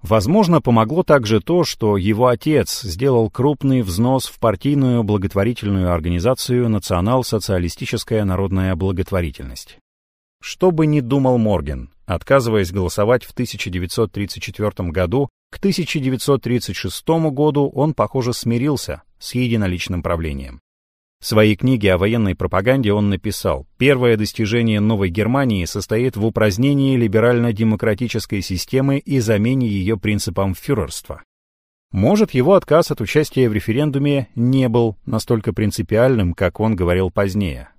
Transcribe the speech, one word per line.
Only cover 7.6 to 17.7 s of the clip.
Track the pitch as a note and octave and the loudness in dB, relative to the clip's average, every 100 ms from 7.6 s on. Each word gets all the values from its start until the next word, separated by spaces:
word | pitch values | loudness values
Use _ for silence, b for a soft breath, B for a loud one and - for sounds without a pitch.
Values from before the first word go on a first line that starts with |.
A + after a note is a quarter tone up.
| F2 - B2+ A2+ - A2 | -2 -6 -6 -6 -2 -2
народная | G2+ F#2 F#2+ F#2+ F#2 F2+ | 0 -2 -2 -2 -2 -2
благотворительность". | F#2+ F#2 F#2 F#2+ E2+ - C#2 C2 - - _ _ _ _ _ _ | -2 -2 -2 -2 -4 -8 -14 -14 -18 -20 _ _ _ _ _ _
Что | - - F#3 | -16 0 0
бы | D#3+ D#3 | 2 2
ни | D3+ | 2
думал | A#2 C#3 C3 B2 | 2 2 2 2
Морген, | A2 F#2 D2 C2 B1 _ - | 2 0 -2 -8 -12 _ -6
отказываясь | E2+ - C#3 A#2 A2 F2 | -6 2 2 4 0 0
голосовать | F#2+ F2+ - G#2 B2 - | -2 -2 0 0 0 -2
в | |
тысяча | - B2 - - | -8 -6 -6 -6
девятьсот | F2+ F2+ - A2 | -6 -4 -2 -4
тридцать | - G2+ - | -4 -8 -8
четвертом | - G2+ G#2 - F2+ | -12 -4 -4 -4 -4
году, | D#2+ F2 B2 C#3 _ _ | -2 0 0 -2 _ _
к | - | -4
тысяча | G3 F#3+ D#3 D#3 | -2 -2 -4 -2
девятьсот | C3 C3 - C3+ | -2 -2 0 0
тридцать | A#2+ A#2+ - F#2+ | 0 -2 -4 -8
шестому | F#2 - - E3 D#3+ | -8 -6 -2 0 0
году | C3+ D3+ C#3+ | 0 0 2
он, | C#3 | -2